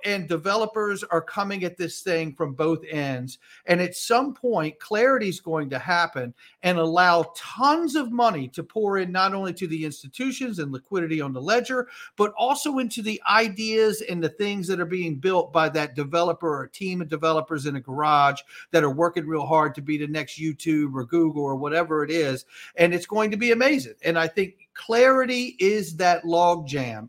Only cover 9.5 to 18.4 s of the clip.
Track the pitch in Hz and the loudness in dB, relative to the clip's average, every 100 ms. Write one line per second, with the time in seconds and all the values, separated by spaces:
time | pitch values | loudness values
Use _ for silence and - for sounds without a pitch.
9.5 | 175 180 160 156 143 139 - 262 254 254 | -6 -6 -4 -6 -8 -16 -6 -6 -4 -6
10.5 | 175 143 131 - 190 165 160 139 131 156 | -6 -6 -8 -6 -4 -2 -2 -4 -6 0
11.5 | 240 247 254 247 - - - 240 - 247 | 0 0 -4 -6 -12 -16 0 0 2 0
12.5 | 277 302 262 247 240 214 214 - 214 226 | 0 0 -2 -2 -4 -6 -4 4 4 4
13.5 | 190 220 220 220 202 - 175 160 - 202 | -2 -2 2 2 2 -4 -2 -4 -2 -4
14.5 | 202 175 180 165 185 170 139 185 180 151 | -2 -2 -2 -2 -2 -4 -2 2 2 2
15.5 | 160 156 151 151 131 139 170 175 165 165 | 2 2 0 -4 -4 -2 0 2 0 -2
16.5 | 139 131 - 190 180 156 156 160 156 156 | -4 -6 -8 -6 -4 -4 -2 0 0 -2
17.5 | 156 147 139 127 135 151 147 143 139 | -6 -4 -6 -8 -2 2 6 4 2